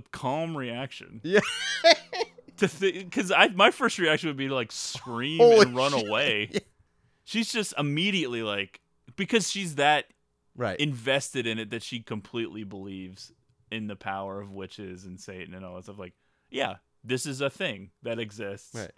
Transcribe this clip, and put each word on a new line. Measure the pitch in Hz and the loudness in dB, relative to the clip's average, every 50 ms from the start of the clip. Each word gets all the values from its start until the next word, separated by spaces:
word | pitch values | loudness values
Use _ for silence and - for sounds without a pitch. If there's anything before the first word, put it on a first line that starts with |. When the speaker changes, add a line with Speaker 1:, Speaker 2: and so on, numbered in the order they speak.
| 117 _ | -6 _
Speaker 1:
calm | - - - 127 135 156 165 165 165 | -12 -8 -4 -4 -2 -2 -4 -4 -6
reaction. | 147 131 123 117 120 135 - - - 95 90 - 113 117 | -6 -6 -6 -6 -8 -8 -10 -12 -14 -16 -16 -16 -10 -2
Speaker 2:
Yeah. | 160 190 214 - - - - - - - - - | 2 4 4 4 4 0 -6 -4 -4 -2 4 6
<laughs> | 339 330 - - - - 370 440 - - - - - - - | 8 8 6 4 -4 -6 -6 -6 -6 -8 -14 -20 -20 -4 -2
Speaker 1:
To | 202 180 | -2 -2
thi-, | - - 190 190 160 180 196 180 | 0 0 0 0 0 -2 -6 -6
'cause | - 214 202 180 196 | -4 -4 0 4 6
I, | 156 196 240 | 6 6 6
my | 190 180 202 233 | 6 6 6 6
first | - - 269 226 - - | 6 4 0 0 0 0
reaction | 180 156 156 - - 160 | 2 2 2 2 0 -2
would | 143 | -4
be | 135 135 | -4 -4
to, | 135 135 | -2 -2
like, | 131 120 - | -2 -2 -4
scream | - - - - - - - 127 117 117 123 143 160 170 | -6 -8 -8 -8 -8 -10 -8 -8 -6 -4 -4 0 6 8
Speaker 2:
Holy | 233 240 233 220 202 | 10 10 12 10 10
Speaker 1:
and | 127 123 | 8 6
run | 123 131 143 | 2 2 2
Speaker 2:
shit. | 143 127 110 | 2 0 0
Speaker 1:
away. | 104 104 113 143 139 110 104 107 - | 2 2 2 2 2 2 0 -2 -2
Speaker 2:
<laughs> | - | -4
Yeah. | 202 - _ _ _ _ _ _ _ _ _ _ _ _ | -6 -6 _ _ _ _ _ _ _ _ _ _ _ _
Speaker 1:
She's | - - 220 226 - | -4 -2 -2 -2 0
just | - 233 202 - - | -2 -2 -2 -2 -2
immediately, | - 147 143 143 156 180 208 196 185 151 123 120 117 113 | -2 -2 0 0 0 0 0 0 0 0 -2 -2 -4 -2
like, | 107 101 101 98 95 - - _ _ _ _ _ - - | -2 -2 -2 -4 -4 -8 -18 _ _ _ _ _ -12 -8
because | - 196 - 240 226 180 - | -6 -2 0 0 0 0 0
she's | - 196 196 175 147 | -4 -4 -6 -4 0
that | 135 143 147 - 143 - _ _ _ _ _ _ _ _ _ _ | 2 4 6 4 4 2 _ _ _ _ _ _ _ _ _ _
Speaker 2:
Right. | - 123 107 92 - | -4 -4 -2 -2 0
Speaker 1:
invested | 147 151 135 117 110 135 135 139 131 - - 135 113 | -2 -2 -2 -2 0 0 0 0 0 -2 -4 -4 -2
in | 113 113 113 | -2 -2 -4
it | 110 104 | -6 -6
that | 117 113 - | -8 -8 -8
she | - 123 117 | -8 -10 -10
completely | 110 - 117 107 95 - - 117 117 80 80 107 110 | -8 -8 -8 -8 -8 -8 -6 -6 -6 -6 -8 -10 -12
believes | 98 104 98 98 101 95 95 95 92 92 - - - _ _ _ _ _ _ _ _ | -10 -10 -12 -10 -10 -10 -10 -12 -12 -14 -18 -20 -20 _ _ _ _ _ _ _ _
in | 110 110 107 | -8 -8 -8
the | 104 101 | -8 -10
power | 95 - 104 98 98 98 98 95 101 | -8 -8 -6 -6 -6 -6 -8 -8 -10
of | 104 98 98 | -12 -12 -12
witches | 98 95 95 - - 104 95 92 90 98 | -12 -12 -12 -12 -14 -14 -12 -14 -14 -14
and | 92 92 92 | -16 -16 -16
Satan | - - 95 92 87 80 87 | -14 -14 -14 -12 -14 -14 -14
and | 92 95 | -14 -14
all | 90 90 | -14 -14
that | 92 92 | -14 -16
stuff. | - 98 104 | -16 -14 -14
Like, | 92 87 - _ _ _ _ _ _ _ | -14 -16 -18 _ _ _ _ _ _ _
yeah, | - 135 135 107 95 - _ _ _ _ - | -6 -4 -4 -4 -6 -10 _ _ _ _ -6
this | 113 123 127 - | -4 -4 -2 -2
is | 147 135 131 | -4 -4 -4
a | 143 139 | -4 -4
thing | - - 196 160 110 95 95 95 _ _ - | -4 -4 -6 -6 -6 -8 -12 -18 _ _ -8
that | 120 117 113 | -6 -6 -4
exists, | 117 104 101 110 107 98 101 101 - - - | -6 -8 -8 -10 -10 -8 -10 -10 -14 -12 -10
Speaker 2:
Right. | 117 101 - - | -10 -10 -10 -12